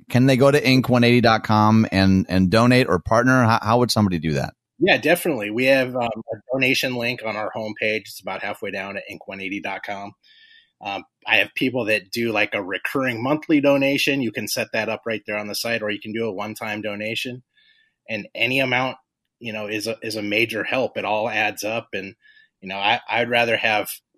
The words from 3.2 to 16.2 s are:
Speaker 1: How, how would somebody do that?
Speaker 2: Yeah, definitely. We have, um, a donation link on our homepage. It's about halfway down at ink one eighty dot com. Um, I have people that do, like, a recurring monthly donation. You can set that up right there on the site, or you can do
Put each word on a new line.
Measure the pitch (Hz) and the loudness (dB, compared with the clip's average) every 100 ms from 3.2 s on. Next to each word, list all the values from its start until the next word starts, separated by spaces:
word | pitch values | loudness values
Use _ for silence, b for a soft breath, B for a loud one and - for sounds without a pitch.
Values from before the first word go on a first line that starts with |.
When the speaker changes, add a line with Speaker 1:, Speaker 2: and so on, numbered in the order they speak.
| 127 131 | 4 4
Speaker 1:
How, | 113 113 | 4 2
how | 107 120 | 2 2
would | 117 | 2
somebody | 113 101 85 | 2 2 2
do | 78 | 0
that? | 69 65 - _ - | -2 -4 -10 _ 0
Speaker 2:
Yeah, | 190 143 | 2 4
definitely. | 147 175 180 123 104 | 2 0 0 -4 -4
We | 113 | 0
have, | 131 135 127 123 | 2 4 2 -2
um, | |
a | 117 110 - 107 - | -4 -6 -10 -12 -6
donation | 135 127 135 135 | -2 0 0 -2
link | 123 120 123 | -4 -4 -4
on | 110 104 | -6 -6
our | 101 117 | -6 -6
homepage. | 110 104 110 110 | -8 -4 -4 -4
It's | - - | -8 -14
about | 95 95 | -10 -8
halfway | 101 - 101 | -8 -8 -10
down | 98 98 98 | -8 -10 -12
at | - | -14
ink | 90 - | -16 -14
one | 98 | -12
eighty | 95 101 | -8 -8
dot | 101 95 | -8 -10
com. | - 101 101 - b b b b b _ | -10 -10 -12 -18 b b b b b _
Um, | 104 95 - _ 107 | -10 -10 -12 _ 0
I | 110 | 2
have | 104 | 2
people | - 131 123 107 | -2 -2 -2 -2
that | 107 92 | -2 -2
do, | 120 117 | -4 -2
like, | 107 104 | 0 -2
a | 107 | -2
recurring | 92 92 - 139 131 113 | -6 -8 -4 -2 -2 -2
monthly | 131 151 - 151 | -2 -2 2 2
donation. | 139 139 139 139 - 139 | 4 4 2 0 0 0
You | 117 | -2
can | 127 107 | -4 -6
set | 135 107 | -6 -4
that | 113 107 | -4 -4
up | 107 | -6
right | 117 107 - | -6 -8 -6
there | 104 | -8
on | 104 | -6
the | |
site, | 101 117 113 | -6 -4 -4
or | 107 | -4
you | 101 | -6
can | 110 | -8
do | 110 | -6